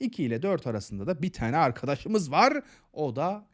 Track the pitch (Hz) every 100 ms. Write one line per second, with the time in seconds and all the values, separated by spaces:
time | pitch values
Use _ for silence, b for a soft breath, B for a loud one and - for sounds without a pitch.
0 | 262 - 127 117 190 170 127 107 - 98
1 | 113 160 180 - 117 135 135 - 131 139
2 | - 220 147 156 254 294 b b b -
3 | 147 117 175 208 208